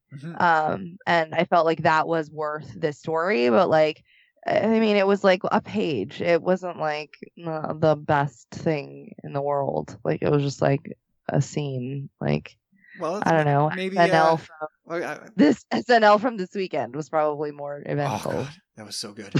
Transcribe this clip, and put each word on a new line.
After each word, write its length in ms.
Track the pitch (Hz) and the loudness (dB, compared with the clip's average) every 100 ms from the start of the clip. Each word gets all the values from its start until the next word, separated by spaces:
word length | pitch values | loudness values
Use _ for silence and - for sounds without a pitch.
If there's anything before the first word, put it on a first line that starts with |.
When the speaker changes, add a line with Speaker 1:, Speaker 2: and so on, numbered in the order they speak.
| _ | _
Speaker 1:
Mm-hmm. 280 | 139 147 165 | -16 -12 -2
Speaker 2:
Um, 560 | 180 160 156 190 185 180 - | 2 2 0 -4 -8 -10 -2
and 300 | 170 160 151 | 0 0 -2
I 80 | |
felt 220 | 170 175 160 | 0 2 2
like 180 | 160 | 2
that 240 | 160 156 151 | 2 2 2
was 240 | 165 151 | -2 -4
worth 400 | 151 151 151 139 185 | -6 -6 -6 -12 -6
the 140 | 160 | -6
story, 560 | 143 - 160 170 233 240 | -6 -4 -2 0 2 4
but, 200 | 220 180 | 4 6
like, 320 | 160 156 156 _ _ _ _ - | 4 2 0 _ _ _ _ -2
I 200 | - 214 | 0 2
mean, 280 | 220 220 208 | 2 4 4
it 120 | 190 | 4
was, 160 | 202 | 4
like, 180 | 196 185 - | 4 2 2
a 80 | 214 | -2
page. 640 | - 208 185 131 107 - | -2 -4 -2 -2 -4 -4
It 180 | 175 165 | 0 0
wasn't, 360 | 180 185 185 165 | 2 -2 -2 -6
like, 380 | 151 151 151 - - - 170 | -4 -4 -8 -16 -20 -14 -8
uh, 260 | 156 151 | -8 -6
the 220 | 156 160 147 | 0 2 2
best 520 | 151 147 143 - - | 2 0 0 -4 -18
thing 640 | - - 156 139 139 143 - | -6 -2 -2 -4 -14 -20 -18
in 100 | 151 | -8
the 80 | 147 | -6
world. 560 | 143 143 135 - - - | -2 -2 0 -2 -4 -6
Like, 180 | 160 156 | -4 -2
it 80 | - | 2
was 120 | 147 | 2
just, 180 | 143 135 | 0 0
like, 340 | 143 139 - - _ _ - | 0 0 -4 -18 _ _ -4
a 120 | - | 0
scene. 680 | 135 - 147 131 123 139 139 - | 0 -2 -4 -6 -6 -8 -10 -6
Like, 340 | 143 147 - _ _ _ _ - | -2 -2 -2 _ _ _ _ -10
Speaker 1:
Well, 240 | 160 196 - | -6 -2 2
Speaker 2:
I 60 | |
don't 140 | 165 147 | 2 4
know, 260 | 143 151 185 | 2 2 -2
Speaker 1:
maybe, 220 | 185 190 | -4 2
Speaker 2:
S 120 | 170 | 4
N 60 | 160 | 4
L 180 | 160 | 4
Speaker 1:
uh, 40 | 160 | 2
Speaker 2:
from 300 | - 160 156 _ - | -2 -12 -14 _ -10
Speaker 1:
well, 180 | 170 | -8
I 160 | 139 151 - 202 | -6 -10 -8 2
Speaker 2:
this 300 | 285 247 - | 4 4 -2
S 180 | 233 233 | -4 2
N 140 | 233 | 6
L 160 | 214 208 | 6 6
from 180 | 247 226 | 2 -4
this 160 | 185 | -6
weekend 420 | 208 180 151 113 131 | -6 -4 -4 -6 -6
was 140 | 156 | -4
probably 400 | 160 151 147 151 | -2 0 -2 -6
more 300 | 147 143 143 - | -8 -12 -10 -6
Speaker 1:
Oh, 40 | |
Speaker 2:
eventful. 400 | 143 143 107 - | -4 -2 -4 -4
Speaker 1:
God. 160 | 78 135 - _ - | -6 -6 -12 _ -20
That 80 | 104 | -14
was 100 | - | -12
so 160 | 107 | -12
good. 200 | 101 107 | -14 -4